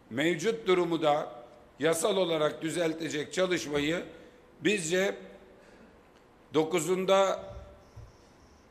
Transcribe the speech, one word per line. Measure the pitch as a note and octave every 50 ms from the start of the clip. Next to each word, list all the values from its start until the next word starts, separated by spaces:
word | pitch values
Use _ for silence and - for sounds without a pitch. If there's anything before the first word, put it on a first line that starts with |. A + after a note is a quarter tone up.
| - -
Mevcut | A2 A#2+ C#3+ E3 F3+ D#3 D#3 A3 A3+ A3+ - F#3
durumu | F#3 F3 F3 E3+ E3+ D#3+
da | D#3 D3+ D3 D3+ E3+ - - - - - - - - - - -
yasal | C3 D#3+ E3 E3 - A3+ G3 F#3+
olarak | F#3 E3+ E3 D#3 D3+ D3+ D3 -
düzeltecek | - D#3+ D3+ F3 E3+ D#3+ D#3 D#3+ E3 D3 C3 D3 C#3+ - -
çalışmayı | F3+ F#3 F#3 F3+ D#3+ - C#3 D3 D3 C#3+ D3 E3 F3+ - - - - - - - - - - - -
bizce | - F#3 G#3 G#3 E3+ D#3 F3 F#3 F#3+ G3+ G3 - - - - - - - - - - - - - - - - - - - - - - - - - - - -
dokuzunda | D3 D#3+ D#3+ F3 F3+ D3+ D#3+ F#3 F3+ F#3+ F3 F#3+ F#3+ G3 F#3+ - - - - - - - - - - - - - - - - - - - - - - - - - - - -